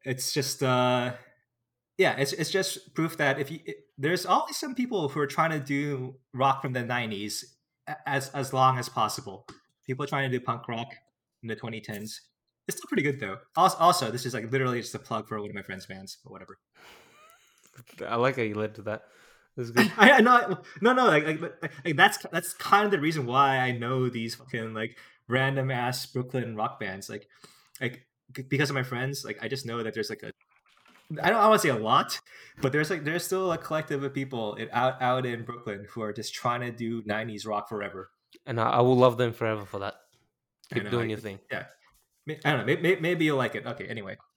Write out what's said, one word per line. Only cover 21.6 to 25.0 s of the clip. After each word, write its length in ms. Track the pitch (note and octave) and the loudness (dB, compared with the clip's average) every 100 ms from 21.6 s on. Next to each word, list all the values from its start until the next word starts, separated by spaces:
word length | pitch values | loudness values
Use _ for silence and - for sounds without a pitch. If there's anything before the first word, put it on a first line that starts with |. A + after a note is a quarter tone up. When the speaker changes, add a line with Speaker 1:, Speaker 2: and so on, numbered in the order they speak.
| D#3+ - F3 | -10 -6 -2
Speaker 1:
like, 100 | D3 | 6
that's, 220 | G3+ - - | 6 6 -4
that's 240 | F#3+ - | -4 -4
kind 300 | - - G3+ | -8 2 4
of 80 | G#3 | 4
the 80 | F#3+ | 2
reason 260 | D3+ D#3+ A#2+ | 0 -2 2
why 340 | C3 C#3 C3 | 4 4 4
I 120 | B2+ | 0
know 380 | A#2+ A#2+ C3 B2+ | -2 -2 0 0
these 260 | B2 A2+ - | -2 -6 -8
fucking, 380 | B2 A#2 A2+ | -8 -8 -6
like, 240 | A2 A#2 - | -6 -6 -8